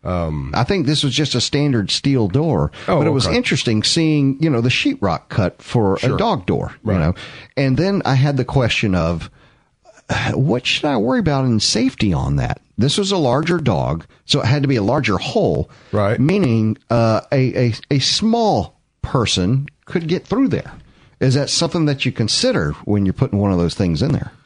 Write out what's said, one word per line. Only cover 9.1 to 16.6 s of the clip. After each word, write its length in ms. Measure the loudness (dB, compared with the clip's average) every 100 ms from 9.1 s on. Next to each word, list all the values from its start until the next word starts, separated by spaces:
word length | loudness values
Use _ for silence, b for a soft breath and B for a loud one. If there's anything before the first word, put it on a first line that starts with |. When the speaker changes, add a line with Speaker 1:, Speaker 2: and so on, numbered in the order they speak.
| -2 -8 b b b b b -20 -20 -6 -4 -2
Speaker 2:
what 320 | 0 0 0 -2
should 180 | -2
I 120 | 0 0
worry 220 | 0 0
about 240 | 2 2 2
in 120 | 2
safety 520 | 2 0 0 0 0
on 240 | 0 0 0
that? 240 | -2 -6 _ -2
This 220 | 0 0
was 140 | 0
a 40 | 0
larger 420 | 2 0 0 0
dog, 460 | 0 0 0 -4 -8 b
so 160 | -4 0
it 60 | 2
had 160 | 2
to 60 | 2
be 80 | 2
a 60 |
larger 340 | 2 0 0 -2
hole. 520 | 0 0 0 0 -4 B B
Speaker 1:
Right. 260 | -2 0 2
Speaker 2:
Meaning, 600 | 2 2 2 2